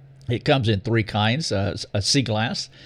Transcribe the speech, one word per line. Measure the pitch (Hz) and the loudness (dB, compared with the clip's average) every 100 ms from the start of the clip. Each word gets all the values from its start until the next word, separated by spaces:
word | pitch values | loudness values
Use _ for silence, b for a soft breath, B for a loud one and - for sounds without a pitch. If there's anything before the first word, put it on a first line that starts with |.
| - - - | -20 -16 -6
It | 117 - | -4 2
comes | 135 110 | 2 2
in | 98 | 0
three | 110 113 | 2 0
kinds, | 104 104 107 131 160 | 0 0 0 0 -2
uh, | 98 101 | -2 -2
s-, | - - | -4 -4
a | 104 | -2
sea | - 143 | 0 0
glass, | 113 107 120 202 - B | 0 -2 -2 -6 -10 B